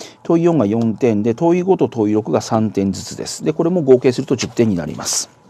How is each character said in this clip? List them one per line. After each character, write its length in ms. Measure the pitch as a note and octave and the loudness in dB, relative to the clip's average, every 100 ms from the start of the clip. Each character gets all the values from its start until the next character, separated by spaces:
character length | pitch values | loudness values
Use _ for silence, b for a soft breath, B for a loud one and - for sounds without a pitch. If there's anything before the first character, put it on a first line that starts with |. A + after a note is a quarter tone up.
| B B | B B
問 180 | - E3+ | -2 2
い 20 | |
四 140 | E3+ D#3+ | 2 2
が 80 | G2+ | 2
四 300 | A2+ A2+ G2+ | 0 0 0
点 260 | B2 G#2 | 0 2
で、 140 | A2+ A2+ | 0 0
問 240 | E3+ F3+ | 2 2
い 20 | |
五 160 | F3+ F3+ | 2 0
と 100 | C#3+ | 0
問 220 | B2 G#2 | 0 0
い 40 | G#2+ | 0
六 160 | A#2 | 0
が 100 | A#2+ | -2
三 300 | - A2+ G#2+ | 0 0 0
点 200 | G2+ G2 | 0 -2
ず 120 | F#2+ | -2
つ 140 | - - | -10 -12
で 100 | - | -12
す。 160 | - D#3 | -6 -4
で、 80 | |
こ 120 | D#3 E3+ | -2 -2
れ 40 | |
も 140 | F#3 | 0
合 160 | C3 B2+ | 4 6
計 120 | C3+ | 4
す 100 | B2 | 0
る 40 | C3+ | -2
と 100 | C3 | -4
十 120 | - | -2
点 200 | - A2+ | 0 0
に 80 | F2+ | 0
な 80 | |
り 120 | D2+ C2+ | -6 -8
ま 100 | - | -6
す。 240 | - - _ _ | -6 -8 _ _